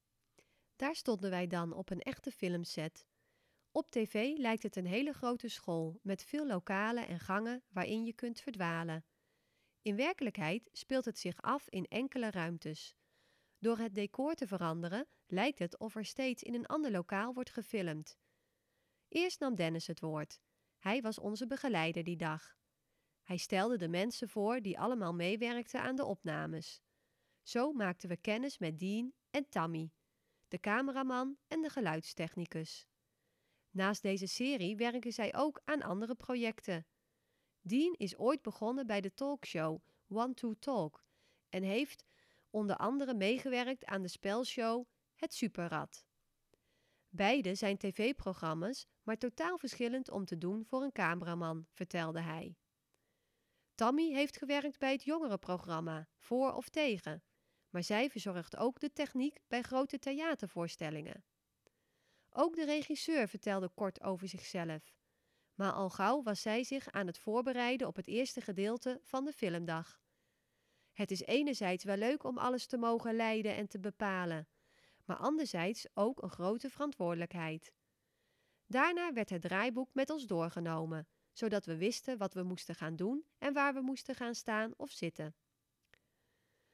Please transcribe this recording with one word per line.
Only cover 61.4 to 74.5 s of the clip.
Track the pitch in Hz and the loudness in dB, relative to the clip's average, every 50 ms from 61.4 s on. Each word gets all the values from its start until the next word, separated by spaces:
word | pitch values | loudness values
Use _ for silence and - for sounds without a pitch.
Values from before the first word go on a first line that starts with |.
| _ _ _ _ _ _ _ _ _ _ _ _ _ _ _ _ _ _ | _ _ _ _ _ _ _ _ _ _ _ _ _ _ _ _ _ _
Ook | - 254 311 339 330 | 2 4 4 4 4
de | 330 311 | 2 0
regisseur | 285 294 302 277 - 302 - - 330 320 277 220 | 2 2 0 0 -2 -4 -2 0 2 2 2 2
vertelde | - - - - 208 196 190 185 175 | 2 -2 -4 -2 0 0 0 0 -2
kort | - - 208 190 - - | -2 -2 -2 -2 -2 -4
over | - 196 190 175 196 | -4 -4 -2 -2 -4
zichzelf. | 185 190 175 - - - 175 165 165 156 156 - - - _ _ _ _ _ _ _ _ _ _ _ _ | -8 -8 -10 -8 -6 -4 -4 -2 -2 -4 -6 -8 -14 -20 _ _ _ _ _ _ _ _ _ _ _ _
Maar | - 196 185 | -2 0 0
al | - - 196 180 | 0 0 0 -2
gauw | - - 190 214 262 294 240 | 0 2 4 4 4 4 2
was | 214 202 - | 0 -2 0
zij | - 214 214 240 247 | 0 0 0 0 0
zich | - 269 269 - - | 0 -2 -4 -4 -4
aan | - 196 190 | -2 -2 -2
het | 175 - | -2 -4
voorbereiden | - - 220 214 247 240 269 247 247 240 240 262 262 247 | -6 -4 0 0 2 2 0 0 2 2 2 2 2 0
op | 165 - | -2 -2
het | 190 - | -4 -4
eerste | - 208 233 269 - - 247 | -2 0 0 0 0 -2 -6
gedeelte | - 214 180 190 196 214 240 240 - 254 254 - - | -6 -4 -2 0 0 0 0 0 -2 -4 -4 -4 -6
van | - 269 262 269 | -4 -2 -2 0
de | 302 - | -2 -2
filmdag. | - 226 175 170 170 170 165 160 160 170 - - - _ _ _ _ _ _ _ _ _ _ _ _ _ _ _ _ _ _ | -2 0 0 0 0 -2 -2 -2 -2 -4 -6 -14 -20 _ _ _ _ _ _ _ _ _ _ _ _ _ _ _ _ _ _
Het | _ - 202 - | _ -4 -2 -2
is | 190 175 | -2 -2
enerzijds | - - 220 285 294 285 240 - 208 180 185 180 - | 2 4 4 4 4 4 2 2 2 2 0 0 0
wel | 202 196 | 0 2
leuk | 202 220 247 302 285 - | 2 4 2 2 2 0
om | 262 247 | -2 -2
alles | - - 247 254 240 - | 0 2 2 2 0 -2
te | - 262 | -2 -2
mogen | 233 233 233 233 226 226 226 220 | 2 2 4 2 2 2 0 2
leiden | 233 226 220 220 220 214 208 - | 2 2 2 2 2 2 0 0
en | - 208 | 0 -2
te | - - 196 | -4 -4 -6
bepalen, | 185 208 - - 214 196 190 180 180 170 160 156 160 - | -6 -4 -4 -2 0 0 2 2 0 0 -2 -2 -4 -8